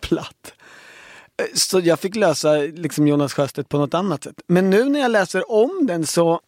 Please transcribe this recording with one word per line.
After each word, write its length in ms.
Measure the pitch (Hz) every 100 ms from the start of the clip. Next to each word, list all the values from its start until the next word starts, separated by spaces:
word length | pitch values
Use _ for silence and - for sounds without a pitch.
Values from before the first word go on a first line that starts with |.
platt. 520 | - 165 - _ - - - - - - - - - -
Eh, 20 | -
så 260 | - - 190
jag 200 | 170 160
fick 160 | 196 214
lösa, 360 | 185 143 151 151
liksom, 500 | 147 160 156 151 147
Jonas 280 | 147 139
Sjöstedt 340 | - 135 - 139
på 100 | 143
något 160 | 143
annat 300 | 165 196 143
sätt. 160 | 143 - -
Men 240 | 180 190
nu 140 | 196
när 160 | 277 285
jag 100 | 247
läser 400 | 220 180 190 -
om 360 | 214 269 392 262
den 200 | 170 151
så 340 | 170 165 175